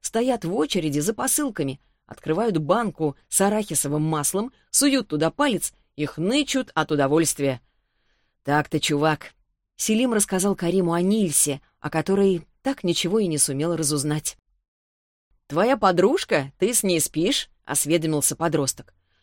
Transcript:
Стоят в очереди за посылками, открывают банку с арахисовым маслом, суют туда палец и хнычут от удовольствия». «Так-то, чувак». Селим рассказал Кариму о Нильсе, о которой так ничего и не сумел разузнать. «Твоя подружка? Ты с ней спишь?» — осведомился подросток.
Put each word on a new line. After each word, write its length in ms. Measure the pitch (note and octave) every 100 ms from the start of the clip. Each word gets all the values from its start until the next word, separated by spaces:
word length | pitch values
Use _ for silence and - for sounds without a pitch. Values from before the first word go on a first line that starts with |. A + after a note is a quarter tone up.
Стоят 440 | - A3+ B3+ B3 D#3+
в 80 | G#3
очереди 440 | D4+ F#3 D#3+ C#3+
за 140 | D#3
посылками, 640 | A3 B3+ - C#4+ G#3 C#3 C3+ _ _ _
открывают 520 | - - D#3+ A#3 E3
банку 580 | D3 G3+ A3 - D#3 C#3 _
с 120 | -
арахисовым 640 | G3 G#3+ G#3 D3+ C#3+ D3
маслом, 480 | D#3 D#3 C#3+ F#3+ A#3 _ _
суют 380 | - C#4+ C4+ -
туда 240 | D3+ D#3+
палец 420 | - C#4+ G3 - _ _ -
и 100 | D3
хнычут 640 | - F3 C4+ C#4+ C4 B3
от 180 | - D3+
удовольствия». 680 | D3+ C#3 D3+ D#3+ - C#3 B2+ _ _ _ _ _ _ _ _
«Так-то, 360 | - D3 D3 D#3
чувак». 540 | - D3 D#3 D3+ - _ _ _ _ _
Селим 360 | - A3 B3+
рассказал 420 | A3 G#3 F#3+ G3 G3
Кариму 380 | E3+ F#3+ F3
о 80 | E3+
Нильсе, 600 | F3+ A3 F#3+ C#3+ - C#3 _ _
о 100 | D3+
которой 560 | D#3+ D#3 G3 G3 F3+ - _
так 220 | C4 C4+
ничего 360 | F3+ E3+ F3 G#3+
и 80 | G3
не 100 | D3+
сумел 380 | - C#3 D#3+ E3
разузнать. 640 | D3+ D3 D3 D3+ - - _ _ _ _ _ _ _ _ _ _ _
«Твоя 300 | D3 A3 C4
подружка? 760 | G#3+ F3+ F#3+ E4+ - D#3+ C3+ _
Ты 160 | G3
с 100 | B3
ней 160 | G3 E3+
спишь?» — 500 | - D3+ E3+ C#4 - _ -
осведомился 680 | D3 C#3+ E3+ D#3+ D3+ - D3
подросток. 580 | E3+ D#3 - - - _ _ _